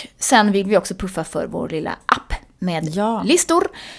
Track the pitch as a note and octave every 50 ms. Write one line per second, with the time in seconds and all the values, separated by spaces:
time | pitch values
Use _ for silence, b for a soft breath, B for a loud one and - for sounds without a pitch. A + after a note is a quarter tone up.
0 | - - _ - - - C4 A3 G#3 G#3 G3 G3 F#3+ G3 G#3+ F#3 - - F#3 -
1 | G3+ F#3 - E3 D#3+ - - - D#3+ - - D#3+ D#3+ E3 D#3+ D#3 D#3+ - - -
2 | _ - - - - - - - - _ _ - F3+ F3+ E3+ D#3+ E3 D#3 D#3+ G3
3 | G#3 A3 A#3 G3+ F3+ G#3+ E4 F4 - - E4 F4 - - B B B B B